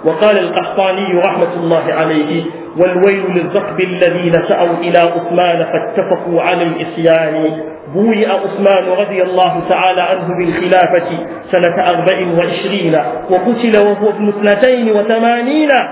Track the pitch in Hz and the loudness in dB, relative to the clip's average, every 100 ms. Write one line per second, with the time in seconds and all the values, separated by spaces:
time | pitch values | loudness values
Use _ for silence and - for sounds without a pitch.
0 | 160 165 214 202 175 185 - - 190 190 | 0 2 2 4 0 -4 -2 -2 0 -2
1 | 190 175 190 - 170 170 165 165 165 156 | 0 0 0 0 -2 -2 0 0 0 -2
2 | 160 156 151 170 165 - - 156 185 180 | 0 0 0 -4 -6 -10 -10 0 2 4
3 | 202 196 185 175 151 175 - 160 180 175 | 2 2 -2 -2 -2 -4 -4 -4 -4 0
4 | 175 175 175 165 - 180 175 170 170 175 | 0 2 0 0 0 0 0 0 2 2
5 | 170 170 170 175 180 170 160 165 - 208 | 2 0 -2 0 0 0 -2 -4 -2 -4
6 | 190 - 170 170 180 175 170 - 156 170 | -2 -2 0 -2 0 0 -2 -4 -8 -2
7 | 165 160 160 156 156 156 - - 147 160 | 2 4 2 -2 -2 -4 -10 -14 -6 0
8 | 226 214 220 190 196 202 196 196 175 180 | 0 2 0 0 -2 0 2 2 2 -2
9 | 202 196 180 180 180 165 - 170 185 180 | 0 0 0 2 2 0 0 0 2 0
10 | 170 - 170 180 175 165 180 185 170 175 | 0 -2 -2 -2 -2 -2 2 2 4 2
11 | 175 165 - - - 180 170 180 175 170 | -2 -8 -10 -12 -2 0 2 2 0 2
12 | 165 190 180 165 170 170 196 202 170 156 | 0 0 0 0 0 -4 -4 -2 0 0
13 | - - - 185 233 233 240 208 208 202 | -2 -6 -2 0 0 0 2 4 2 2
14 | 214 208 208 202 208 202 254 247 226 208 | 0 0 -2 0 0 2 2 2 2 0
15 | 214 226 233 240 240 302 302 254 - | 0 0 0 0 0 0 2 0 0